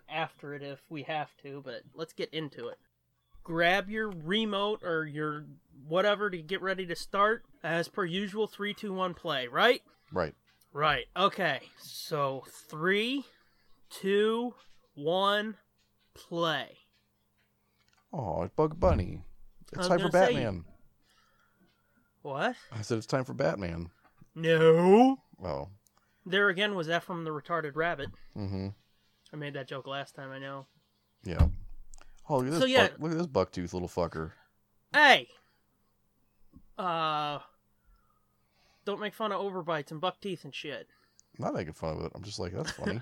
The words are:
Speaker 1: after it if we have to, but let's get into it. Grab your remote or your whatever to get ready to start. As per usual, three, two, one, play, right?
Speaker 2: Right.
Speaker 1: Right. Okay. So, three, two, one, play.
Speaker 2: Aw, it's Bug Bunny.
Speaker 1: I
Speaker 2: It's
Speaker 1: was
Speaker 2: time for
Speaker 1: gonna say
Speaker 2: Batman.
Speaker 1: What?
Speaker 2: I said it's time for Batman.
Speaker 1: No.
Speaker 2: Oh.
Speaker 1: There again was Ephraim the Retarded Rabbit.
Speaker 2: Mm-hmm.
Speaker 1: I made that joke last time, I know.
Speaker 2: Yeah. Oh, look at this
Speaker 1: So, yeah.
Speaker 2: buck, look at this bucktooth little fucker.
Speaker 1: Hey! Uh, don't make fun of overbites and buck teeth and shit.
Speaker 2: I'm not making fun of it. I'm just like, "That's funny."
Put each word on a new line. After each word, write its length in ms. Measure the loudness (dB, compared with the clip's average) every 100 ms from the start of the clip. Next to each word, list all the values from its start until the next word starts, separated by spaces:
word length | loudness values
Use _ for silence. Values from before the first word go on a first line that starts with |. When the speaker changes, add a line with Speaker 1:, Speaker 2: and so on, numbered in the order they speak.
| -10
Speaker 1:
after 460 | -6 -6 -8 -14
it 100 | -12
if 160 | -12 -14 -12
we 140 | -12
have 320 | -6 -6 -6 _
to, 180 | -16 -14 -12
but 160 | -14 -14
let's 200 | -12 -12
get 200 | -8 -8
into 340 | -6 -8 -8 -12
it. 80 | -12 _ _ _ _ _ -18
Grab 460 | -4 2 4 4 0
your 200 | -4 -4
remote 720 | -6 0 0 2 0 -2 -2
or 220 | -2 -4 -4
your 400 | -4 -4 -4 -10 -18 _ -20 -2
whatever 420 | 2 2 2 -2
to 80 | -6
get 200 | -6 -4
ready 240 | -4 -4 -4
to 100 | -6
start. 480 | -2 2 2 2 -6 -10
As 240 | -2 -2 -2
per 160 | -4 -2
usual, 420 | -2 -4 -2 -4
three, 260 | -4 -6
two, 200 | -6 -6
one, 200 | -4 -4
play, 340 | -4 -4 -4 -2
right? 340 | 4 4 4 -2 _ _
Speaker 2:
Right. 200 | -2 -2 -4 _ _ _
Speaker 1:
Right. 340 | -2 2 2 -2 0
Okay. 420 | 2 2 0 0 -6 -20
So, 680 | -16 -14 -6 -2 0 -2 -10 -18 -14
three, 560 | -4 0 2 2 -2 -6 _ _ _ _ -20 -20
two, 640 | -6 0 4 4 2 -2 -8 -18 -20 _
one, 640 | -6 0 2 2 2 0 -8 _ _ _ _ _
play. 640 | -20 -8 -2 0 0 -4 -14 _ _ _ _ _ _ _ _ _ _ _ _ _
Speaker 2:
Aw, 300 | -6 -2 -2
it's 100 | -2 0
Bug 240 | 0 2
Bunny. 440 | 2 4 0 -6
Speaker 1:
I 20 | -12 -18 -20 -20 -12
Speaker 2:
It's 60 | -4
Speaker 1:
was 80 | 2
Speaker 2:
time 100 | 2
for 100 | 4
Speaker 1:
gonna 180 | 6 6
say 60 | 4
Speaker 2:
Batman. 280 | 0 -4 -8 -18 -20 _ _ _ _ _ _ _ _ _ _ _ _ _
Speaker 1:
What? 340 | -8 -2 -2 -2 -8
Speaker 2:
I 100 | -8
said 160 | -2 -2
it's 100 | 0
time 180 | -2 -2
for 80 |
Batman. 560 | 0 0 0 -2 -6 -8 -14 _ _ -18 -4
Speaker 1:
No. 840 | 2 6 8 8 10 10 8 4 _ -12
Speaker 2:
Oh. 260 | -6 -6 -8 -14 _ _ _ _ -4
Speaker 1:
There 240 | 2 2
again 260 | 2 -2 -2
was 140 | -2
Ephraim 340 | -2 -2 -8
the 80 | -6
Retarded 440 | -8 -4 -4 -2 -2
Rabbit. 340 | -2 -2 -6 -12 -14 -8
Speaker 2:
Mm-hmm. 300 | -4 -4 -6 -8 _ _ _ _ _
Speaker 1:
I 20 | -12
made 180 | -10 -10
that 120 | -10
joke 200 | -10 -8
last 280 | -8 -10 -12
time, 140 | -14
I 60 | -12
know. 280 | -10 -12 -14 _ _ _ _ _
Speaker 2:
Yeah. 240 | -2 4 4 2 -8 -12 -14 -16 -16 -16 -2
Oh, 80 | 0
look 80 | 2
at 40 |
this 80 | 2
Speaker 1:
So, 60 | 6
yeah. 220 | 6 6
Speaker 2:
buck, 100 | 2
look 120 | -4
at 40 | -2
this 100 | 0
bucktooth 460 | 2 2 0 -4
little 140 | -4 -4
fucker. 460 | 0 0 -2 -8 -10 _ _ _ _ _
Speaker 1:
Hey! 340 | 6 8 8 4 -16 _ _ _ _ _ _ _ _ _ _ -20 -20 -16 -6
Uh, 640 | -2 0 0 0 -2 -4 -10 _ _ _ _ _ _ _ _ _ _ _ _ _ -6
don't 140 | -4
make 120 | -4
fun 180 | -4 -2
of 100 | -2
overbites 500 | -4 -4 -4 -4 -4
and 80 | -4
buck 180 | -4 -4
teeth 220 | -6 -10 -10
and 80 | -12
shit. 320 | -10 -10 -12 _ _ _ _ -8
Speaker 2:
I'm 80 | -4
not 80 |
making 200 | -4 -6
fun 240 | -6 -6 -4
of 80 | -6
it. 60 | -8
I'm 80 |
just 160 | -10 -8
like, 140 | -6
"That's 180 | -6 -6
funny." 280 | -6 -4 -6